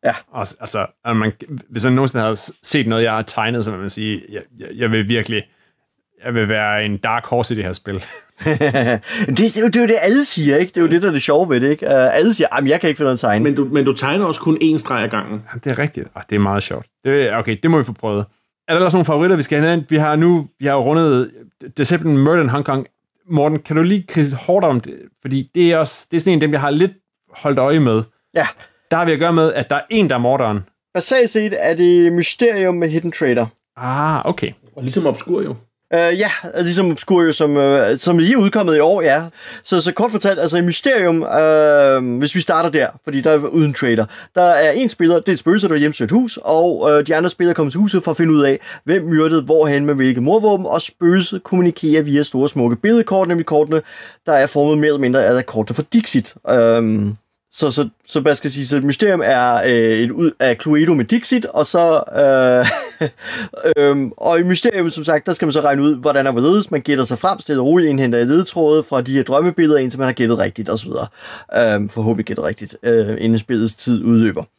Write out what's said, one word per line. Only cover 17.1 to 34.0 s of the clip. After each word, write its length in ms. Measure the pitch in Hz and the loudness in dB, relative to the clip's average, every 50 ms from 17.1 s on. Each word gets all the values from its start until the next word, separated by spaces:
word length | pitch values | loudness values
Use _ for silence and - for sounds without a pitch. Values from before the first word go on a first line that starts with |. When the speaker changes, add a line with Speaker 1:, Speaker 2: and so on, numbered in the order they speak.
| 139 143 135 117 101 | 0 0 0 0 -2
Speaker 2:
okay, 220 | 117 117 120 110 101 - | -2 -4 -4 -6 -2 0
det 80 | 165 | 2
må 80 | 165 156 | 2 2
vi 60 | 127 | 0
få 80 | 113 113 | -2 -6
prøvet. 280 | - - 113 104 101 104 - _ _ _ _ _ _ _ - | -6 -4 -4 -2 -2 -4 -6 _ _ _ _ _ _ _ -4
Er 40 | 165 | 0
der 20 | |
ellers 180 | 170 185 180 156 | 0 2 2 2
nogle 120 | 185 170 | 2 2
favoritter, 320 | 160 156 147 165 180 196 | 2 2 2 2 2 2
vi 60 | 165 143 | 2 0
skal 180 | - 156 147 | 0 0 0
have 120 | 151 165 170 | 2 2 0
ind? 120 | 170 147 - | 0 -2 0
Vi 80 | 160 | 0
har 200 | 151 151 151 151 | 0 2 2 2
nu, 320 | 151 165 175 175 165 147 - _ _ | 2 4 4 4 2 0 -4 _ _
vi 80 | 135 | -2
har 60 | 143 139 | 0 0
jo 100 | 139 123 | 2 2
rundet 480 | 131 151 165 165 156 131 123 127 - - - 120 - _ _ - 139 - | 2 2 2 2 4 2 2 0 -2 -6 -20 -20 -20 _ _ -20 -16 -4
Deception, 420 | - 143 120 175 175 165 165 151 135 | -2 0 0 0 0 2 2 2 4
Murder 240 | 135 151 165 175 156 | 4 4 4 2 2
in 60 | 127 | 0
Hong 160 | 120 143 139 | 0 -2 -2
Kong. 220 | - 139 135 131 - _ _ _ _ _ _ _ 180 | -2 -4 -4 -6 -10 _ _ _ _ _ _ _ -4
Morten, 280 | 170 151 143 151 156 151 | 0 0 2 2 0 -2
kan 180 | 151 - 156 | -4 -4 -2
du 60 | 156 165 | 0 2
lige 220 | 175 202 208 180 - | 2 0 0 -2 -4
kridse 280 | - 165 151 139 135 | -2 0 0 0 -2
hårdt 280 | 127 - - 175 202 185 | -6 -2 0 0 2 2
om 160 | 160 139 120 | 2 0 0
det? 140 | 113 - - - - - _ _ | -4 -6 -16 -18 -20 -20 _ _
Fordi 300 | _ 135 135 135 131 - _ | _ -6 -4 -4 -6 -4 _
det 180 | 175 175 170 170 | 2 2 4 4
er 40 | 160 | 2
også, 280 | 156 - - - - _ | 0 -2 -4 -8 -10 _
det 60 | - | -4
er 40 | 165 | -2
sådan 120 | 156 190 180 | 0 2 2
en 40 | |
af 40 | 156 | 2
dem, 120 | 151 156 147 | 2 0 0
jeg 80 | 139 | 0
har 100 | 139 143 | -2 0
lidt 220 | 143 151 175 190 190 _ _ _ _ _ _ _ | 2 2 0 0 0 _ _ _ _ _ _ _
holdt 280 | - - - 147 139 131 | -20 -6 -2 -2 0 2
øje 220 | 127 139 147 160 | 2 2 2 4
med. 220 | 147 123 110 110 113 - _ _ _ _ _ | 4 4 2 0 -2 -4 _ _ _ _ _
Speaker 1:
Ja. 120 | 165 156 - - _ - _ _ _ _ _ | -2 -2 -2 -6 _ -20 _ _ _ _ _
Speaker 2:
Der 60 | - | -2
har 80 | 165 175 | 0 2
vi 80 | 165 156 | 0 0
at 60 | 151 | 0
gøre 140 | 165 170 170 | 0 0 2
med, 200 | 165 160 160 - | 2 2 2 0
at 180 | 131 120 - | -2 -2 -2
der 60 | 143 | -2
er 60 | 143 - _ | -4 -2 _
en, 180 | 220 220 202 151 | 0 0 2 2
der 40 | 135 | 0
er 60 | 120 | 0
morderen. 400 | 120 123 131 135 131 110 104 101 92 _ _ _ _ _ _ | 0 0 0 0 0 -2 -2 -4 -6 _ _ _ _ _ _
Speaker 1:
Basalt 360 | 180 165 - 262 262 247 214 | -4 -2 0 2 2 2 2
set 240 | - 220 214 214 196 - | 0 -2 -2 -2 -4 -2
er 160 | - 156 170 | 0 0 2
det 380 | 165 180 175 175 175 175 170 170 | 2 4 4 6 6 4 4 4
Mysterium 600 | 175 165 - - - 247 233 220 202 190 185 180 | 2 -2 -2 -2 0 0 0 2 2 0 0 0
med 140 | 175 170 160 | 0 -2 -2
Hidden 240 | 151 165 165 170 165 | -2 -2 -4 -4 -6
Traitor. 380 | - 160 131 123 120 117 113 _ _ _ _ _ | -2 0 0 0 0 0 -4 _ _ _ _ _
Speaker 2:
Ah, 500 | - 123 127 131 139 | -12 -8 -6 -4 -2